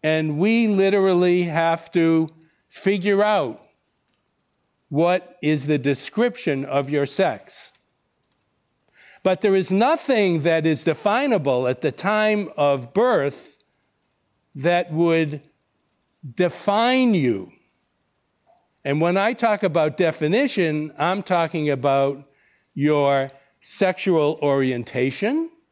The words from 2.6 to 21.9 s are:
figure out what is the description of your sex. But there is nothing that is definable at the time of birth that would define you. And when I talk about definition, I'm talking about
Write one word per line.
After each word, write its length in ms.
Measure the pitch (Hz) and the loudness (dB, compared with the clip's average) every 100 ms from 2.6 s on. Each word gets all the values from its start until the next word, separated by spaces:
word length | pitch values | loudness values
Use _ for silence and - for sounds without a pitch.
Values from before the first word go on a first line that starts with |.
| _ | _
figure 540 | - - 202 185 196 | -4 -2 0 0 2
out 420 | 208 208 135 113 _ _ _ _ _ _ _ _ _ _ _ _ _ | 2 0 -2 -8 _ _ _ _ _ _ _ _ _ _ _ _ _
what 480 | 143 170 180 175 - | 0 2 2 -2 -6
is 280 | 147 156 139 | -2 0 0
the 100 | 151 | -2
description 880 | 131 135 - - 240 - - 139 | 0 -4 -4 -2 -2 -2 -4 -4
of 260 | 135 139 135 | -2 -4 -2
your 160 | 147 139 | -2 -2
sex. 680 | - 185 107 - - - _ _ _ _ _ _ _ _ _ _ _ _ _ - - | 0 -2 -2 -12 -18 -18 _ _ _ _ _ _ _ _ _ _ _ _ _ -20 -4
But 200 | 190 185 | -2 0
there 120 | 214 | 2
is 160 | 190 185 | 2 2
nothing 720 | 190 240 330 - 240 196 165 | 2 2 0 0 2 2 2
that 240 | 151 165 160 | 2 2 2
is 160 | 156 | 0
definable 840 | - 151 208 220 285 214 139 127 127 | 0 -2 0 0 0 0 0 0 0
at 140 | 127 | -2
the 100 | 156 | -4
time 580 | - 185 214 214 214 185 - | -4 -2 0 0 0 -4 -2
of 360 | 143 139 120 | 0 0 -2
birth 680 | 190 247 208 143 139 - _ _ _ _ _ _ _ _ _ _ - | 0 2 2 0 -6 -20 _ _ _ _ _ _ _ _ _ _ -6
that 340 | 147 175 175 | -2 0 -2
would 500 | 156 170 165 156 147 _ _ _ _ _ _ _ _ 135 | 0 2 2 0 -6 _ _ _ _ _ _ _ _ -18
define 800 | 113 180 - - 202 240 254 254 | -2 -2 -2 -2 0 2 2 2
you. 380 | 196 131 101 90 _ _ _ _ _ _ _ _ _ _ _ _ _ | 2 2 -2 -6 _ _ _ _ _ _ _ _ _ _ _ _ _
And 160 | 143 147 | -4 0
when 160 | 170 185 | 2 2
I 180 | 208 | 0
talk 280 | 240 233 208 | 0 -2 0
about 340 | 190 160 156 - | 0 0 0 0
definition, 960 | 175 156 151 202 277 - 170 151 151 - | -2 0 0 0 0 0 -2 -2 -6 -4
I'm 240 | 156 196 | -2 -2
talking 480 | - 180 165 165 151 | -2 0 0 -2 -2
about 540 | 139 139 | 0 0